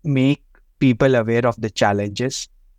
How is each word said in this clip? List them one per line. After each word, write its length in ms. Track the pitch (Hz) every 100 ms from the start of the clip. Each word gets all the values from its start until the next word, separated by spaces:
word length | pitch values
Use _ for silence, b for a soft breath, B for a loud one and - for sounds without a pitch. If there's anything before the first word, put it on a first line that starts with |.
make 400 | 156 135 135 147 _ _ _ _
people 360 | 135 117 135 123
aware 320 | 110 117 120
of 120 | 113
the 100 | 110
challenges. 800 | - 107 101 104 98 127 - - _ _